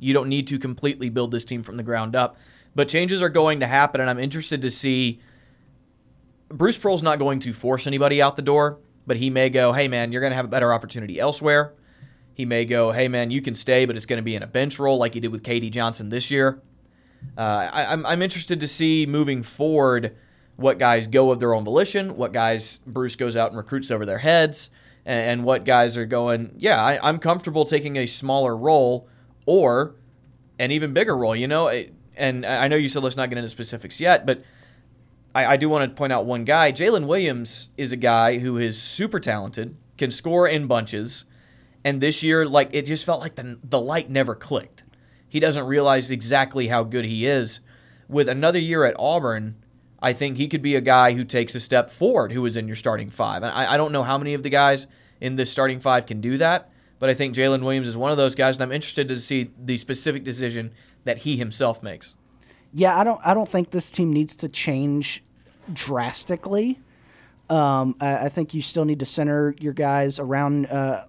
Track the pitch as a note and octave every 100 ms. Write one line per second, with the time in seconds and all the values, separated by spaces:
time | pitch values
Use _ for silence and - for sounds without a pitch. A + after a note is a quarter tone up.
0 | C3 C#3 C3+ C#3 C3+ C#3 C3+ B2 D3 C#3
1 | B2 A#2 A#2+ A#2+ - A#2+ A2 A2+ A2+ A2+
2 | A2 B2 B2 - - - _ C#3 C#3+ D#3+
3 | F3+ F#3+ F3+ D#3+ D#3 D3+ B2 C3+ C#3+ C#3
4 | C3 B2 C3+ D#3+ D#3 D3 B2+ A2+ C#3 C3
5 | B2+ A#2 _ _ _ _ _ _ _ _
6 | _ _ _ _ - D3 F#3 A3+ G#3 F#3
7 | D#3+ D3 C#3 C3+ C3 A2 B2 B2+ C#3+ C3+
8 | C#3+ C#3+ C#3 C#3+ C#3 D3 D3 D3 _ _
9 | - A#2+ C3 C3 C3 B2+ B2 B2+ C#3 B2
10 | A#2 B2 C3+ B2+ B2 C3 A#2+ A#2 - A#2+
11 | G#2 D#2+ C3 D3 D3+ D3 D3 - _ _
12 | - _ _ - B2 A#2 A#2+ A#2+ A2+ A2+
13 | B2+ B2 A#2+ C3 C3+ A#2 - B2+ B2+ A2
14 | G#2+ A#2+ A2+ A2 - B2 C#3+ C#3 C#3 C3
15 | A#2 A#2 A2+ A2 B2 A#2+ A2+ A2+ A#2 A2+
16 | G#2+ A#2 - C#3 C3+ C3+ - _ _ _
17 | _ _ - - A2 G#2 F2 - A#2 D#3+
18 | D3 E3+ F#3 F3+ E3 F3 D3+ - D#3+ D#3+
19 | D3+ C#3+ C#3+ C3 A2+ - D3+ D#3 C3+ B2
20 | A2+ - _ _ _ - C3 C3 B2 A#2
21 | A2 C3 C3+ B2 A#2+ A2+ G#2 C3 G3 G3+
22 | F#3+ A2 B2 A#2+ A2+ A2+ A2 - - A#2+
23 | B2+ - B2 A2+ A2+ A2+ G#2 C3+ C3+ A#2
24 | G#2 G2 C#3+ E3+ D#3 D3+ - _ _ _
25 | - B2 A2+ A#2+ A#2+ C3 G2 B2 A#2+ A#2
26 | A2+ B2 A#2+ A#2 A#2 - G3 D3 A2+ C#3
27 | D3 E3 E3 F3+ E3+ D3+ D3+ D#3 D3 C#3
28 | A#2+ - C3+ C#3 C3 A2+ C3+ D#3 B2+ B2
29 | - _ _ _ - F#3 C#3+ A#2+ D3+ -
30 | _ _ _ _ _ - B2+ D3+ D3+ C#3
31 | A3 C#3 A#2 A2+ C3 D3+ D#3+ A#2+ - -
32 | - - C3+ B2+ G#2 B2+ C3 D3+ C#3 C#3+
33 | C3 B2 B2+ A#2+ A#2 A2+ A#2 A2+ F#2+ -
34 | E3+ E3+ C3+ B2+ - _ _ _ _ _
35 | _ _ _ B2+ B2 C3+ D3+ D#3 C3+ C3+
36 | C#3 B2 A2 B2 A#2 D3+ D#3 B2+ F#3 A3
37 | D3 F3+ F3 B2 A#2 - - - C3+ B2
38 | A#2 A#2 A2+ A#2+ B2+ A#2+ A#2 A2 - -
39 | G#3+ B2 A2 G#2+ G2 - A#2+ - _ -
40 | C3 B2 E3 F3 F3 D3+ C#3 A#2+ A2 G#2+
41 | A2+ - - _ _ _ _ _ C#3+ C#3
42 | C#3+ D3+ D#3 D#3+ D#3 C#3+ C#3 C#3+ D3 D#3
43 | - D#3 D#3 - B2 A#2+ B2+ B2+ A#2+ D#3+
44 | - C3+ B2 G#2+ - C3+ - - - _
45 | _ _ _ D3+ D#3+ D3 C3 C#3 C#3 C3+
46 | B2 B2+ A2+ C#3 C3+ C3+ A#2+ A#2+ A2 B2
47 | A2 A2 A#2+ C#3 A#2 - - - _ _
48 | - C#3+ B2+ C3 D#3 F3 D#3+ E3 C3+ -
49 | C3+ E3+ C3 A2 A2 A2 _ _ _ _
50 | B2+ A#2+ C#3+ C3 D3 D#3 C#3 C#3 B2 B2+
51 | B2 B2 B2 B2+ A2+ B2 - B2 A#2+ -
52 | G3 A#3+ G#2+ A#2+ A#2+ A2+ A2 A2 B2+ G#2+
53 | G#2+ - G#2+ F#2 A2+ G#2 B2 C#3+ D3+ C#3+
54 | B2 C#3 C#3+ C#3+ C3+ C#3 C#3+ C#3 C3+ _
55 | _ - C3 C3 B2+ - C3 B2+ C3+ B2+
56 | A#2+ A2 A#2 C3+ E3 F3+ - _ _ -
57 | C3 C3 C#3 B2 C3 C3+ C3 C3+ B2+ A#2
58 | C3+ D3+ C3+ - C3 C3 B2+ C#3 - -
59 | C#3 B2+ B2 C3+ B2 - B2+ B2 A#2 C3
60 | - C3+ B2+ A#2+ B2 A#2 A2+ - _ _
61 | - A#2 D3+ C3+ A#2 A2 C3 A2+ G#2+ F2
62 | - - _ _ _ _ _ C#3+ F#3 F3
63 | G#3+ A3 E3 G3+ G#3+ F#3 F3 F3+ - -
64 | E3+ D3 D3+ - D#3 - - C3+ C#3+ C#3+
65 | C#3+ - _ _ _ _ - E3 - C3
66 | A#2+ - - F3 - G3+ A#3 C4 _ _
67 | _ _ _ _ - D#3+ C#3+ C3+ C3 B2
68 | C#3 C#3 C#3 D#3 D#3 D#3 C3+ E3 D#3 D3
69 | C3 - D3 D3 D3 C#3+ D3 C#3 C#3+ C#3
70 | C#3+ C#3+ C3 C3+ C#3+ D3 C#3 C#3 C3+ A2+